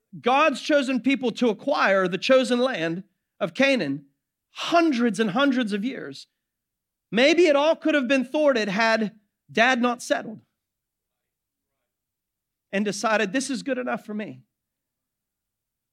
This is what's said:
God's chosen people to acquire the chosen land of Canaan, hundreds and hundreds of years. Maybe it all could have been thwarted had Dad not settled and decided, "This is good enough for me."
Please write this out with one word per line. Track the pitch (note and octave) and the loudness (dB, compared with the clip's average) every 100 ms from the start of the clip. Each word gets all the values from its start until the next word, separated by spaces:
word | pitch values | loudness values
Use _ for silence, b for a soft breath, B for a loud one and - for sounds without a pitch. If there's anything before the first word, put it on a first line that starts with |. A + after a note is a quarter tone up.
| _ D#3+ | _ -6
God's | A#3 C4+ D#4 B3 | 0 2 2 0
chosen | - D4 B3+ C4 | 0 0 2 -2
people | C4+ C4+ B3 | 0 0 -2
to | - A#3+ | 0 0
acquire | G3+ C#4 C#4+ A#3 G3 F#3 | 0 -2 0 2 2 0
the | F#3 | -2
chosen | - C4 A#3 B3 | 2 4 4 0
land | C4 G3+ E3 F3 - _ _ - | 0 -2 -4 -6 -10 _ _ -8
of | F#3 | -6
Canaan, | - C4+ C4 C#3+ C#3+ - _ _ _ _ | 0 2 2 -2 -6 -10 _ _ _ _
hundreds | - - E4+ E4 A#3 A#3+ F#3+ | -12 0 2 4 2 0 0
and | A3 | -2
hundreds | G#3 C#4+ B3 G#3+ | 0 0 0 -2
of | G3+ A#3+ | -4 -6
years. | A#3 C#3 C#3 - _ _ _ _ _ _ _ _ | -8 -12 -16 -20 _ _ _ _ _ _ _ _
Maybe | G#3 C#4+ E4 E4+ | 2 4 4 4
it | C#4 | 4
all | D#4 D#4 | 2 0
could | D#4 | 0
have | D4 A#3+ | 0 0
been | C4+ B3+ | 0 0
thwarted | D4+ D4 A#3+ G#3 | 0 2 2 -2
had | F#3+ A3+ A3 G#3 - _ _ _ | 0 0 0 -2 -8 _ _ _
Dad | C#3+ A#3+ B3+ | 0 2 2
not | B3 A#3+ | 0 -2
settled | - C#4+ - G#3+ _ _ _ _ _ _ _ _ _ _ _ _ _ _ _ _ _ _ _ _ _ _ _ | -4 -6 -6 -16 _ _ _ _ _ _ _ _ _ _ _ _ _ _ _ _ _ _ _ _ _ _ _
and | G3 | -4
decided, | G#3 F#3+ A#3 G#3+ G3+ | -4 -2 0 0 0
"This | B3+ C4 | -2 -4
is | A#3+ | -6
good | A3 B3+ | -6 -6
enough | B3 A#3+ | -4 -8
for | - | -8
me." | G#3 B2 C3 _ _ _ _ _ _ _ _ _ _ _ _ _ _ _ | -10 -10 -14 _ _ _ _ _ _ _ _ _ _ _ _ _ _ _